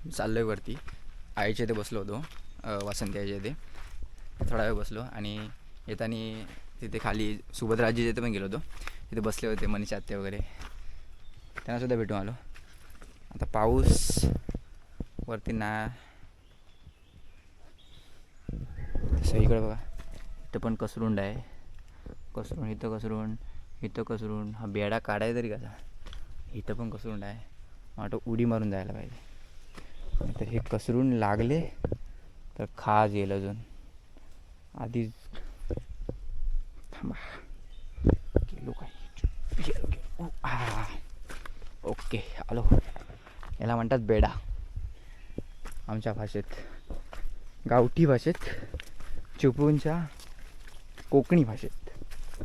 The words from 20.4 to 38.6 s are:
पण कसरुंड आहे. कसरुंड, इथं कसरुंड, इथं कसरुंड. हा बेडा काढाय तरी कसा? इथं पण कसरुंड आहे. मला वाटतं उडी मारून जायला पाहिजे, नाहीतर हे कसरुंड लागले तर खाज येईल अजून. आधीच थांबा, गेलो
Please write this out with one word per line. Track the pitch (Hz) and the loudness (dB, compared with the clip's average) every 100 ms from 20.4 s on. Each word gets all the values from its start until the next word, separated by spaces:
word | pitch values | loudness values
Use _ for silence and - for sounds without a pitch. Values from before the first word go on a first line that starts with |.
| - 117 | -6 -2
पण | 117 | 0
कसरुंड | 110 107 - 110 101 | 0 -2 0 2 2
आहे. | 98 120 117 - - - - - - - - - | 0 -4 -8 -12 -12 -12 -14 -16 -14 -12 -8 -8
कसरुंड, | 107 147 113 | -6 -4 -4
इथं | 107 113 110 | -4 -4 -4
कसरुंड, | 110 110 110 110 - - - - | -2 -2 -2 -4 -6 -10 -10 -8
इथं | 110 - | -6 -4
कसरुंड. | 110 110 107 107 107 | -4 -4 -2 -4 -4
हा | 107 110 | -6 -4
बेडा | 104 101 113 | 0 2 0
काढाय | - 104 110 | 0 0 2
तरी | 120 117 | 0 -2
कसा? | 104 113 - - - - - - - - | -4 -8 -12 -12 -10 -10 -8 -8 -8 -8
इथं | 107 - | -6 -4
पण | 107 117 | -4 -4
कसरुंड | 107 113 104 | -6 -8 -8
आहे. | 101 110 - - - - - | -8 -10 -12 -16 -16 -16 -14
मला | - | -8
वाटतं | 104 104 - | -4 -4 0
उडी | 113 | 2
मारून | 120 113 107 | 4 4 2
जायला | 95 95 | 0 -4
पाहिजे, | 104 98 117 - - - - - - - - - - | -6 -10 -12 -14 -14 -14 -14 -14 -12 -10 -8 2 2
नाहीतर | - - | 2 -2
हे | 110 117 | 0 0
कसरुंड | - 110 - 120 131 | 0 0 2 4 4
लागले | 120 104 104 117 156 165 - - - - - - - - - | 4 4 4 4 2 0 -2 -2 -2 -6 -12 -16 -16 -12 -8
तर | 104 - | -8 -2
खाज | - 107 107 | 4 6 6
येईल | 101 98 | 4 2
अजून. | 98 98 110 117 - - - - - - - - - - - | 0 0 -4 -8 -14 -16 -18 -18 -16 -16 -16 -16 -20 -16 -8
आधीच | 117 120 110 - - - - - - - - - - - - - - - - - - | -4 -2 -2 -6 -10 -8 -6 -4 -4 -4 -4 -6 -6 -4 -2 2 4 4 2 -6 -12
थांबा, | - - - - - - - - - - - - - - - | -8 -6 -6 -8 -12 -12 -14 -12 -12 -10 0 4 6 6 2
गेलो | - - | 2 -2